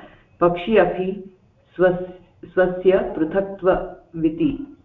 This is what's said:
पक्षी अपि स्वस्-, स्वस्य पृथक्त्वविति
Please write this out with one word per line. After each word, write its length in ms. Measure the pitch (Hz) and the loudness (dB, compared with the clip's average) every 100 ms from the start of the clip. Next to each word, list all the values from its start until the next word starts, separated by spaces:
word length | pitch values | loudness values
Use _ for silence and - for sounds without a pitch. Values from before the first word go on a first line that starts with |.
| - - _ _ | -12 -20 _ _
पक्षी 360 | 175 175 - 214 | 0 0 2 4
अपि 600 | 180 180 185 202 - - _ _ _ - | 4 0 -6 -8 -12 -20 _ _ _ 0
स्वस्-, 680 | 180 180 - - - _ | 2 2 -6 -14 -20 _
स्वस्य 540 | - - 185 180 185 196 | -6 0 0 2 2 2
पृथक्त्वविति 1800 | - - 156 196 196 - 180 175 - - - 165 160 156 147 131 - - | 0 -4 -2 -2 -4 -2 0 0 -2 -14 -16 -4 -4 0 -2 -2 -10 -18